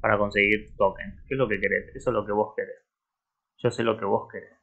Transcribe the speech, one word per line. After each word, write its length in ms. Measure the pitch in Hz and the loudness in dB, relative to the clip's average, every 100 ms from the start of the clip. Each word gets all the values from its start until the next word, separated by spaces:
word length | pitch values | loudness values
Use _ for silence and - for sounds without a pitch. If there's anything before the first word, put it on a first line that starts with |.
para 180 | 117 104 | 4 2
conseguir 580 | 101 104 101 107 - - | 2 4 4 4 -2 0
token. 440 | 98 95 95 - - | 0 0 -14 -14 -8
¿Qué 80 | |
es 40 | 135 | -2
lo 100 | 123 | 0
que 120 | 101 | 0
querés? 340 | 98 95 - 135 | 0 -2 -4 -6
Eso 140 | - | -2
es 40 | |
lo 100 | 113 | -2
que 80 | 98 | 0
vos 220 | 104 107 - | 0 0 -2
querés. 280 | 98 - _ _ _ _ _ _ _ _ | -8 -10 _ _ _ _ _ _ _ _
Yo 120 | 123 | -2
sé 120 | 117 | 0
lo 140 | 113 110 | 0 0
que 80 | |
vos 240 | 101 110 - | 0 -2 -2
querés. 220 | - - _ | -14 -14 _